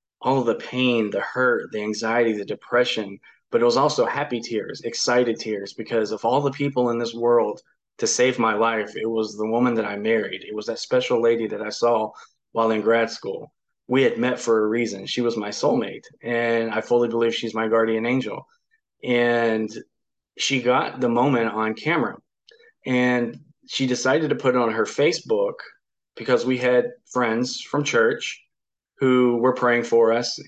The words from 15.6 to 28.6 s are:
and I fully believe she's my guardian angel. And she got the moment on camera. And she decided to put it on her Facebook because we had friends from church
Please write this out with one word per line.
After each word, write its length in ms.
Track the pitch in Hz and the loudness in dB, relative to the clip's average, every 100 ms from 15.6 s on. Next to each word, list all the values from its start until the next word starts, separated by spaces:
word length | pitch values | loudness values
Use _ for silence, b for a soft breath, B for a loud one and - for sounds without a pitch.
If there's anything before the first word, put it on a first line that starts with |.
| 143 151 101 - - _ | 0 0 -2 -8 -18 _
and 480 | 113 117 117 117 113 | -6 -2 0 0 0
I 80 | 110 | -4
fully 280 | - 120 120 | 0 2 2
believe 260 | 117 117 | 2 0
she's 200 | 113 117 | 0 -6
my 140 | 110 113 | -4 0
guardian 380 | 113 113 110 117 | 2 2 0 0
angel. 400 | 127 113 98 - _ _ _ _ _ | -2 -2 -8 -14 _ _ _ _ _
And 640 | - 123 120 120 117 110 110 127 - _ _ _ _ - | -2 2 2 2 2 0 -2 -8 -18 _ _ _ _ -8
she 220 | - 135 | -2 0
got 400 | 120 127 160 131 | 2 2 0 -2
the 80 | 127 | 0
moment 440 | 117 139 127 113 | 2 2 2 0
on 220 | 107 110 | 0 -2
camera. 420 | 110 147 165 113 - _ _ _ b b _ - | -2 -2 0 -2 -6 _ _ _ b b _ -2
And 520 | 127 123 123 117 - - _ _ | 0 2 2 -2 -6 -20 _ _
she 200 | - 131 | -4 -2
decided 440 | 123 131 147 156 | 0 2 2 2
to 60 | 139 | 0
put 180 | 135 | 2
it 60 | 123 | 2
on 120 | 117 | 2
her 120 | 110 | 0
Facebook 720 | 104 - 147 165 - 107 101 - - - _ _ _ - | -2 2 0 0 -2 0 0 -4 -16 -20 _ _ _ -12
because 280 | 117 123 | 0 0
we 140 | 123 127 | 2 0
had 320 | 123 123 120 - _ | 2 2 2 -6 _
friends 480 | 127 117 113 123 - | -2 0 0 -2 -6
from 240 | - 143 | -6 -4
church 560 | 143 120 113 131 - - _ _ | 0 2 2 2 -6 -12 _ _